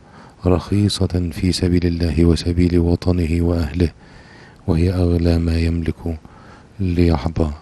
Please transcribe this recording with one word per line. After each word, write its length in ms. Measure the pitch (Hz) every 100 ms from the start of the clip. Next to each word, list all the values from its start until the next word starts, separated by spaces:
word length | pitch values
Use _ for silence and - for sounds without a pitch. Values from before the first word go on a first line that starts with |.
| - - - - 90
رخيصة 840 | 90 - 101 104 - 92 92 87
في 200 | 80 95
سبيل 340 | 85 92 87 87
الله 400 | 85 85 76 85
وسبيل 540 | 80 - 85 90 87
وطنه 600 | 85 87 - 90 80 85
وأهله، 500 | 85 85 76 78 85 - - - - - - - -
وهي 260 | 82 90
أغلى 440 | 92 87 87 85 85
ما 220 | 82 82
يملك، 600 | 82 85 80 - 85 80 - - - - - -
ليحظى 720 | 95 85 85 82 85 80 80 73